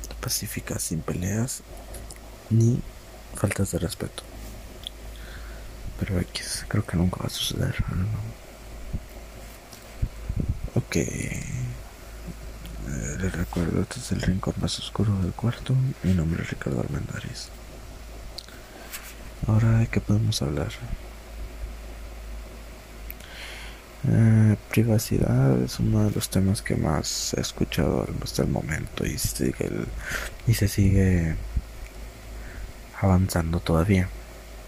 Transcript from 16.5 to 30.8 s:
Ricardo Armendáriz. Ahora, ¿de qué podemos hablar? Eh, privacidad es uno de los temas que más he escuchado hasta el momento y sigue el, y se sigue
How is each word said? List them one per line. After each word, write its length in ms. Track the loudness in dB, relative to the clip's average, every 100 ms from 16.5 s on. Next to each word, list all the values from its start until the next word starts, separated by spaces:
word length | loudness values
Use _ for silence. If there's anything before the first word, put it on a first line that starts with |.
Ricardo 300 | -4 -2 -2
Armendáriz. 680 | -2 -4 -4 -8 -8 -10 -12 -14 -14 -16 -14 -14 -14 -14 -12 -12 -14 -16 -16 -16 -12 -12 -12 -14 -14 -6 2
Ahora, 320 | 6 8 6
¿de 80 | 4
qué 120 | 2
podemos 400 | 2 4 4 2
hablar? 260 | 0 0 -2 -4 -6 -6 -8 -14 -14 -12 -10 -10 -10 -10 -12 -12 -12 -12 -10 -10 -12 -14 -14 -16 -16 -14 -10 -10 -12 -12 -12 -10 -12 -14 -16 -2 4
Eh, 480 | 8 10 10 10 6 4
privacidad 880 | 4 6 4 4 2 4 6 6 6
es 160 | 2 2
uno 260 | 4 6 4
de 60 |
los 180 | 2 0
temas 320 | 4 4 2
que 140 | 2 0
más 580 | 2 2 0 -2 -2
he 80 | -2
escuchado 640 | -2 0 0 2 4 4 0 -2
hasta 200 | -4 0
el 60 | 2
momento 540 | 2 0 -2 -2 -2
y 140 | -2 0
sigue 480 | -2 0 0 0 -2
el, 220 | -2 -4 -6 -6 -6 -6 -4 2
y 80 |
se 140 | 4 4
sigue 680 | 6